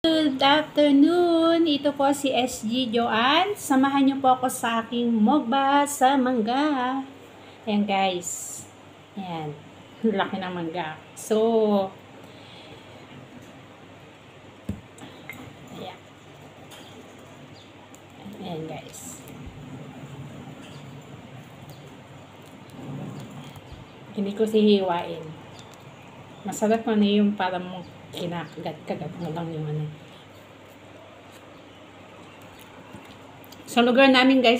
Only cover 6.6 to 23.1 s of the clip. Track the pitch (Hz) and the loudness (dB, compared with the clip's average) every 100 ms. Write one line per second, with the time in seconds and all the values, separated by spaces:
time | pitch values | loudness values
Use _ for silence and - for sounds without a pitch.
6.6 | 302 269 247 269 269 - - - - - | 0 0 -2 -4 -8 -16 -20 -20 -20 -12
7.6 | - 208 202 190 196 180 175 - - - | -2 0 2 0 0 -2 -8 -10 -10 -14
8.6 | - - - - - - 185 165 151 143 | -18 -20 -20 -20 -16 -12 -10 -8 -8 -12
9.6 | - - - - 220 196 175 190 180 180 | -18 -20 -20 -2 -2 0 -2 -4 -6 -6
10.6 | 165 170 156 156 - - - 214 226 226 | -6 -6 -8 -10 -18 -18 -2 0 2 2
11.6 | 214 202 196 - - - - - - - | 4 2 0 -8 -20 -20 -20 -20 -20 -20
12.6 | - - - - - - - - - - | -20 -20 -20 -20 -20 -20 -20 -20 -20 -20
13.6 | - - - - - - - - - - | -20 -20 -20 -20 -20 -20 -20 -20 -20 -16
14.6 | - - - - - - - - - - | -12 -12 -14 -20 -20 -18 -18 -18 -18 -20
15.6 | - - 180 180 - - - - - - | -18 -14 -14 -14 -20 -20 -20 -20 -20 -20
16.6 | - - - - - - - - - - | -20 -20 -20 -20 -20 -20 -20 -20 -20 -20
17.6 | - - - - - - 202 208 180 160 | -20 -20 -20 -20 -20 -20 -18 -14 -10 -8
18.6 | 156 147 - - - - - - - - | -10 -12 -14 -18 -18 -18 -18 -18 -18 -18
19.6 | - - - - - 135 131 - - - | -18 -16 -16 -18 -18 -16 -16 -16 -18 -18
20.6 | - 143 - 139 143 139 - 131 - - | -18 -18 -18 -18 -18 -20 -18 -20 -20 -20
21.6 | - - 143 139 - - - - - - | -20 -20 -20 -20 -20 -20 -20 -20 -20 -20
22.6 | - - 143 139 - | -20 -16 -14 -12 -12